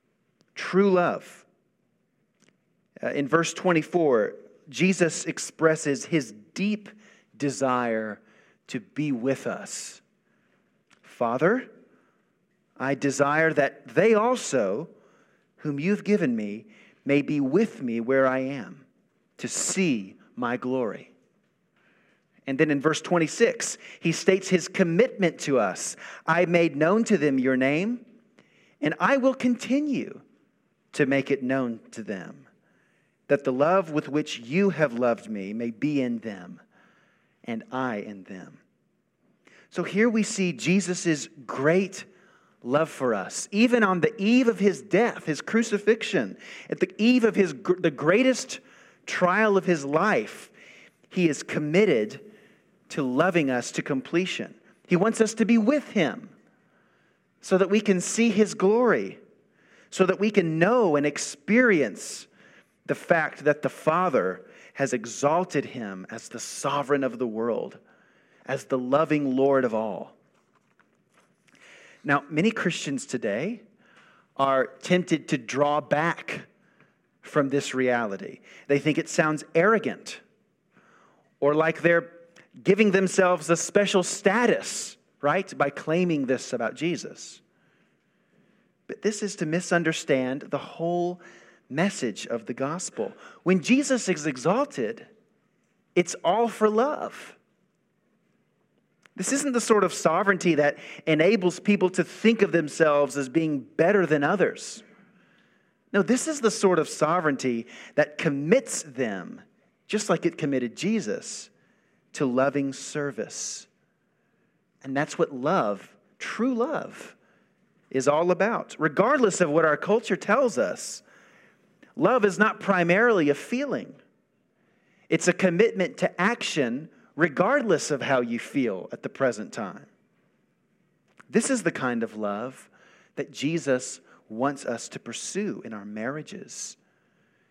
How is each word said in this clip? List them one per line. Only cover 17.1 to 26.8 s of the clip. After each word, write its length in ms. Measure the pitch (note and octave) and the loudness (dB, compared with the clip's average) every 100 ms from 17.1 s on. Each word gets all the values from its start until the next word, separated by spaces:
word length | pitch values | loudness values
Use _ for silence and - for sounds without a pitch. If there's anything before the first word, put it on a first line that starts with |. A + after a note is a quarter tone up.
| C#3+ | 0
be 180 | C#3+ D3 | 2 0
with 420 | C3+ E3 A3+ - | 2 2 0 -4
me 180 | B2+ A#2 | -6 -4
where 260 | A#2 C3+ C3 | 0 2 2
I 140 | C3 | 2
am, 460 | C3 C#3 F#2 - _ _ _ _ _ - | -4 -8 -12 -18 _ _ _ _ _ -12
to 100 | B2 | -8
see 680 | - - F#3+ F3+ A#2 F#2+ - _ - | -6 -4 0 2 0 -4 -16 _ -6
my 220 | A#2+ A#2+ | -4 -4
glory." 540 | B2+ C3 A2+ F#2 - _ _ _ _ _ _ _ _ _ _ _ _ _ - | -2 -2 -2 -6 -14 _ _ _ _ _ _ _ _ _ _ _ _ _ -6
And 100 | C3+ | 0
then 120 | D3+ | 2
in 120 | C#3+ | 2
verse 200 | D3+ D#3 | 0 0
twenty-six, 760 | - F3 D#3+ - A#3 - - - - - | 0 0 0 2 2 2 -6 -10 -16 -4
he 100 | E3+ | -2
states 380 | D#3+ - F#3+ - | 0 2 2 2
his 180 | F3+ - | -2 0
commitment 720 | - F3+ E3+ C4 - F3 - | 0 2 4 2 2 0 0
to 180 | - C3 | 0 2
us. 380 | G2 E2+ - - - - - | 2 -2 -8 -12 -18 -8 0
"I 200 | E3 F3 | 2 4
made 300 | F3 E3 | 4 2
known 300 | C#3 | 2